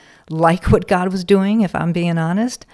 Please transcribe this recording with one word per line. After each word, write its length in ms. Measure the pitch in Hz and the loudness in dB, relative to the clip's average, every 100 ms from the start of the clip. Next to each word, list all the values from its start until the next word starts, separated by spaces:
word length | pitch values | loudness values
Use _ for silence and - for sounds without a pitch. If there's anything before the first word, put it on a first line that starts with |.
| - _ - | -20 _ -10
like 420 | 160 165 180 - | 0 2 2 2
what 180 | 220 - | 2 2
God 240 | 185 185 | -2 0
was 120 | 185 | -4
doing, 360 | 175 196 196 220 | 2 2 2 0
if 140 | 185 | 0
I'm 180 | - 165 | -2 -2
being 260 | 170 170 165 | -2 -2 -2
honest, 480 | 160 190 240 - - | -2 -2 -4 -6 -16